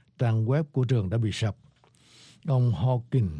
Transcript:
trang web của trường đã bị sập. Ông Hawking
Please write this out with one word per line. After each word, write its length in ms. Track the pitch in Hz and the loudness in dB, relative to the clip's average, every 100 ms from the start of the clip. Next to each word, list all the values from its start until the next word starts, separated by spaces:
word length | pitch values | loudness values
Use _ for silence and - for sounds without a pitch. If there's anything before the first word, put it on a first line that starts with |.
| _ - | _ -4
trang 280 | 117 110 113 | 0 0 2
web 160 | 147 147 | 0 0
của 120 | 131 | -2
trường 260 | 123 123 95 | 0 0 0
đã 80 | 113 | -2
bị 140 | 110 | -2
sập. 240 | - 110 - _ _ _ _ _ - - - 160 | -2 -4 -4 _ _ _ _ _ -20 -20 -12 -2
Ông 260 | 131 123 | 2 2
Hawking 560 | 80 123 123 - 135 95 | 0 0 -2 0 0 0